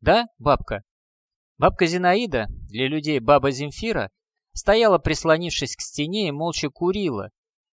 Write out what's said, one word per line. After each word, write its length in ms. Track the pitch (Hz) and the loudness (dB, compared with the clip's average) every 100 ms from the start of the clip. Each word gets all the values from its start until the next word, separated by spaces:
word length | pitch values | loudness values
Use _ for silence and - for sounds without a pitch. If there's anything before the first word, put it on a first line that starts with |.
«Да, 280 | 113 196 233 _ | 2 2 2 _
бабка?» 460 | 139 135 - 104 - _ _ _ _ _ _ - | 0 0 0 -10 -10 _ _ _ _ _ _ 0
Бабка 300 | 156 147 170 | 0 2 0
Зинаида, 600 | 175 180 190 240 131 104 - - | 2 2 2 0 -4 -4 -8 -10
для 180 | 104 135 | -4 -4
людей 320 | 151 151 147 | -2 -2 0
баба 320 | 113 143 139 | 4 4 4
Земфира, 600 | 131 147 - 226 196 101 - _ _ _ - | -2 -6 -6 -6 -4 -6 -10 _ _ _ -4
стояла, 420 | - 214 226 180 | 2 4 4 4
прислонившись 800 | 156 156 165 160 170 - 135 - | 2 -2 2 2 0 -6 -6 -8
к 60 | |
стене, 480 | - - 151 202 190 | -10 -6 -4 -2 -4
и 20 | |
молча 380 | 143 165 160 151 | -4 -4 -4 -6
курила. 600 | - 175 190 190 113 98 - _ _ _ | -2 -2 0 -2 -4 -8 -14 _ _ _